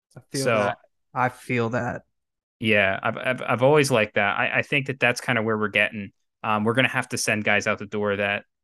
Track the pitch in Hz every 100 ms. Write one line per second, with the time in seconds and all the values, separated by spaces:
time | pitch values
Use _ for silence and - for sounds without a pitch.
0 | _ - - 139 131 110 101 - _ _
1 | _ 139 123 - - 123 117 123 - 85
2 | - _ _ _ _ _ 110 104 95 98
3 | 117 107 127 123 - 120 131 151 139 120
4 | 107 110 101 - 127 127 - 147 139 127
5 | 123 120 - 120 110 107 104 104 104 107
6 | 98 - _ _ 113 107 107 117 127 131
7 | - 117 - 107 107 104 107 101 104 107
8 | 104 101 101 101 - _